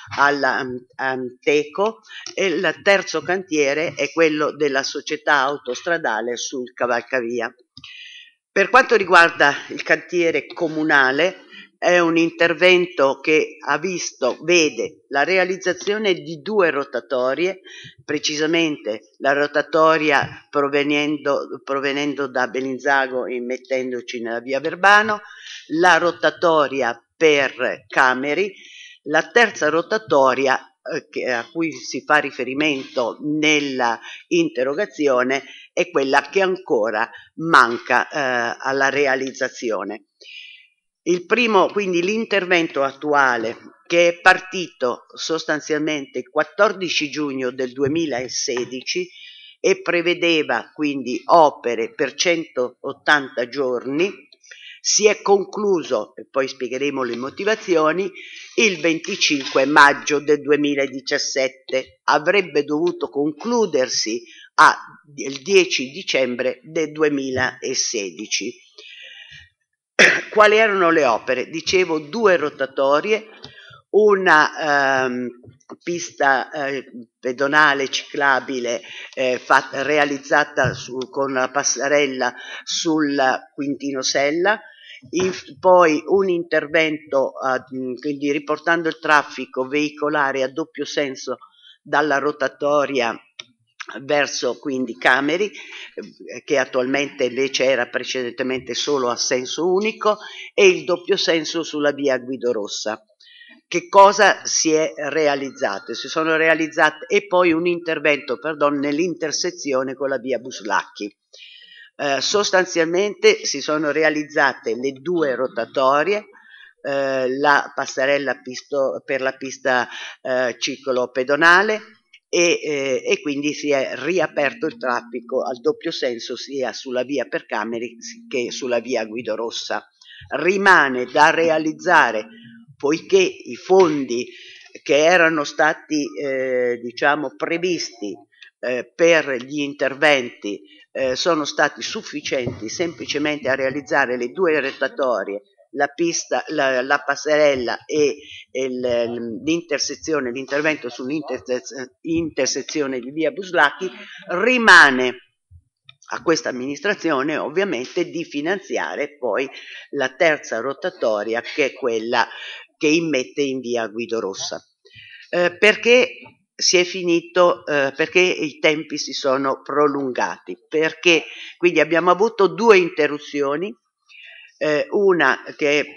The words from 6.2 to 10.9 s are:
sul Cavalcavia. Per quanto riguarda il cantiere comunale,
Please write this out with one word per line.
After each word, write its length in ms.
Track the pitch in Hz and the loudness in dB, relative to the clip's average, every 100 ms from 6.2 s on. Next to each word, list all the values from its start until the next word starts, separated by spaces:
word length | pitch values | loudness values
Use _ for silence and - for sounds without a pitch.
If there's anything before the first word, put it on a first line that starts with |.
| 117 120 | -4 -6
sul 360 | - 135 123 | -8 -8 -8
Cavalcavia. 840 | - 123 120 - 131 117 120 117 - _ _ - - - - - _ _ | -4 -2 -2 -2 -4 -2 -4 -6 -8 _ _ -20 -20 -20 -20 -20 _ _
Per 200 | 190 190 | 0 4
quanto 260 | 254 - 214 | 4 6 2
riguarda 580 | 180 180 165 - 143 139 - | 6 6 6 6 2 2 -6
il 160 | 139 | -6
cantiere 600 | - 156 - 175 165 151 - | -2 -2 0 -2 0 0 -4
comunale, 1000 | - 165 156 156 | -6 -4 -2 2